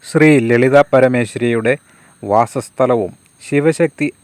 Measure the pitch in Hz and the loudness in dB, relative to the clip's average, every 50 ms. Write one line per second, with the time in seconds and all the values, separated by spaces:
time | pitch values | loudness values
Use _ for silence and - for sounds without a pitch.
0 | - - - 160 151 156 151 135 113 113 120 120 127 131 135 143 143 _ - 131 | -20 -4 0 2 4 4 4 4 2 0 0 2 2 2 2 2 2 _ 2 2
1 | 131 127 127 123 120 107 - 117 117 120 117 117 110 113 135 143 _ _ _ _ | 2 2 0 -2 -4 -6 -6 -6 -4 -4 -4 -2 -2 -4 -4 -4 _ _ _ _
2 | _ _ _ _ - 98 101 110 120 117 - 135 117 - _ - 135 123 123 117 | _ _ _ _ -6 -2 0 0 0 0 -4 -10 -12 -12 _ -4 -2 0 0 -2
3 | 101 90 - _ _ _ _ _ - - 143 143 143 160 156 - 170 156 _ - | -4 -6 -10 _ _ _ _ _ -12 -6 -4 -2 -2 -2 -2 -2 -4 -4 _ -6
4 | 147 147 - _ | -8 -8 -8 _